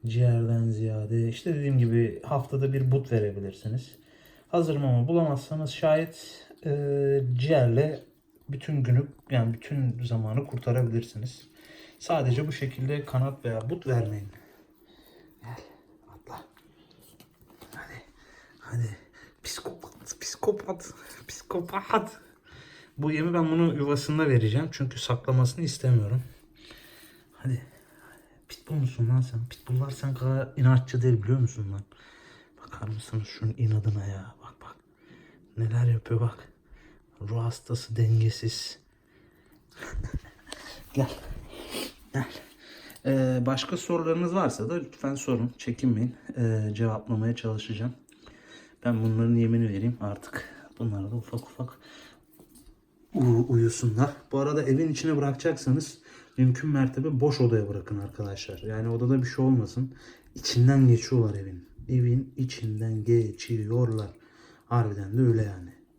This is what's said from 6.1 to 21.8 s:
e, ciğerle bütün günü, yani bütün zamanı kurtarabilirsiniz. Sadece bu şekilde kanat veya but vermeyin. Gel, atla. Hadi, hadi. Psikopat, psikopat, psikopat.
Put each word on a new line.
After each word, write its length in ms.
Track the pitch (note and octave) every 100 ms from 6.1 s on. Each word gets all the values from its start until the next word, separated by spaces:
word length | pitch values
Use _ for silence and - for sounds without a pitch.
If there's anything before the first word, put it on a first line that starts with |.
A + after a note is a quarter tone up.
| - - - - - D#3
e, 560 | C#3+ C#3+ C#3+ C#3 C#3 B2+
ciğerle 640 | B2 C#3 D#3 A#2+ A#2 D#3 - - _ _ _ -
bütün 340 | C#3 - D3
günü, 240 | B2 B2 C#3+ - -
yani 240 | B2+ A2+
bütün 500 | A2+ - C#3+ B2+ A#2
zamanı 440 | A#2+ A2+ A2 A#2+ -
kurtarabilirsiniz. 1000 | A#2+ - A#2+ A#2 A2+ - G#2+ B2 - - - - - - _
Sadece 480 | - E3 B2+ B2 D3+
bu 40 |
şekilde 540 | - C3+ - C3 D3 C#3
kanat 400 | B2+ C3+ C3+ B2
veya 240 | A2 A#2
but 180 | F3 C3+
vermeyin. 400 | B2 G#2 G#2 G2 - - - _ _ _ _ _ - _ _
Gel, 160 | A#2 A#2+ - - _ _ _
atla. 320 | - - - - _ _ _ _ _ - _ - _ _ - - -
Hadi, 280 | - - - _ - - _ _
hadi. 380 | - A#2+ A2+ G2+ - - - _
Psikopat, 760 | - - - - - - - -
psikopat, 720 | - - - G3+ - F3 - - - - -
psikopat. 920 | - - F3 F3 G3